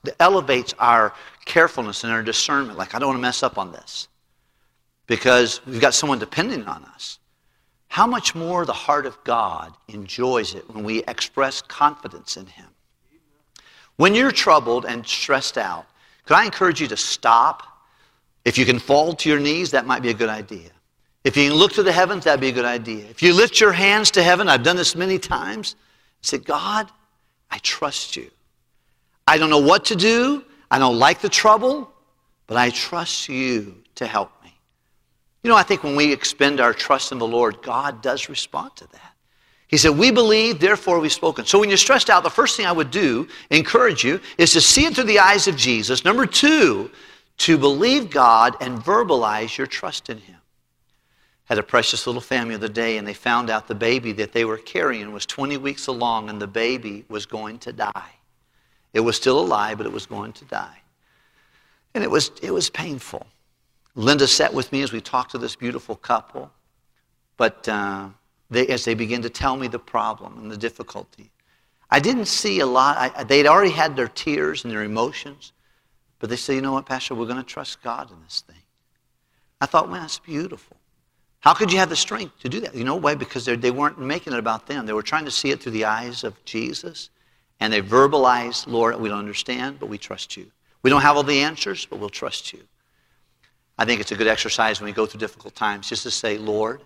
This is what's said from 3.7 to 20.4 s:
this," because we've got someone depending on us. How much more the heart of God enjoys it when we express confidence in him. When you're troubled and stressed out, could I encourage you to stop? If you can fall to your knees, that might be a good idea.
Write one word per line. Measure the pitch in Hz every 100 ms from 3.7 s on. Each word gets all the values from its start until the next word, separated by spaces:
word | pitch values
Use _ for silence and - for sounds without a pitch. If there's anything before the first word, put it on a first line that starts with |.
this," | - - - - _ _ _ _ _ _ _ _ _ -
because | 113 127 123 113 - 131
we've | 117
got | 135
someone | - 151 123
depending | 107 - 214 180 98
on | - -
us. | - - - _ _ _ _ _ _ _
How | 156 233
much | 240 -
more | 170 165 180
the | 151
heart | 104 - 147 135
of | -
God | - 117 101 80 82 - -
enjoys | 104 95 - 127 120 95
it | - -
when | 107
we | 104 110
express | - - - - 135 -
confidence | - - 147 156 123 82 - 92
in | 95
him. | - - _ _ _ _ _ _ _ _ - _ _ _ -
When | 175
you're | 220 269
troubled | - 196 156 117 120
and | 117 117 110
stressed | - - 135 - 123
out, | 98 82 - _ _ _
could | -
I | 170
encourage | 220 - 185 139
you | 139
to | 104
stop? | - - 120 117 139 - - _ _ _ _ _ _ _
If | 120 131
you |
can | 127 123
fall | - 143 160
to | 165 156
your | 147
knees, | 143 160 175
that | 135 123
might | 123
be | 123
a |
good | 110 113
idea. | 107